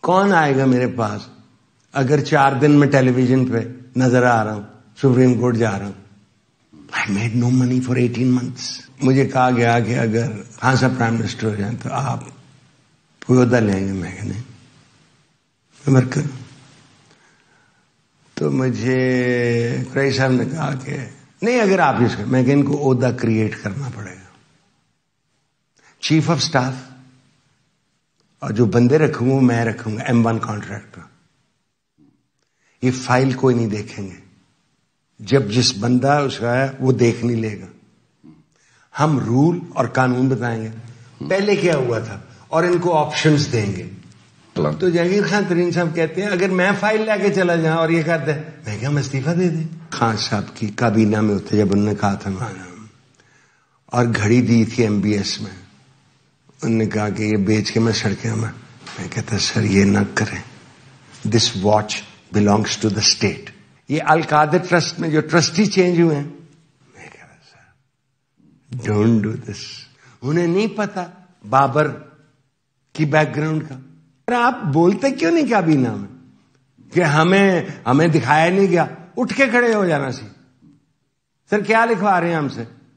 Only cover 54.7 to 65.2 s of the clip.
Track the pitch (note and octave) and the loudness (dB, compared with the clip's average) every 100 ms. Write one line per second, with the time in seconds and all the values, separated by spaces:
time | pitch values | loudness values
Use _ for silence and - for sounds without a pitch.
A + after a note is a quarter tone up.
54.7 | - A2 G#2 G2+ G#2 G2 - G2+ - - | 0 0 2 0 0 -2 -8 -10 -14 -20
55.7 | _ _ _ _ _ _ _ _ _ - | _ _ _ _ _ _ _ _ _ -2
56.7 | A2+ G#2+ G#2+ G#2 G2+ G#2+ G#2+ G2 A2 G2+ | 0 0 -2 -4 -2 -2 0 2 0 0
57.7 | A2+ A2+ G#2 A2 F#2+ A#2 A2 A2 - - | 0 0 0 -2 -4 -4 -4 -6 -8 -20
58.7 | - - - F#2 A2+ - G#2 - A2+ G#2 | -20 -18 -14 -10 -8 -6 -4 -2 -2 2
59.7 | G2 G2 G2+ G2+ - A2 F2 - - - | 4 4 4 0 -2 -4 -6 -14 -20 -20
60.7 | - - - - - A2 A2+ - F#2+ G2+ | -20 -20 -20 -20 -10 0 0 0 0 2
61.7 | G#2+ G2+ - - - _ G#2 G#2 G#2 G2+ | 0 0 -10 -12 -20 _ 0 2 2 0
62.7 | - G#2+ G2 - - G2+ D#2 - - _ | -2 -2 0 0 0 -2 -4 -14 -20 _
63.7 | _ - D3 D3 D#3 D3+ D3+ D3+ E3+ F3 | _ -6 -4 2 0 2 2 4 0 2
64.7 | F3 - - E3 D#3 | 0 0 -4 -2 -2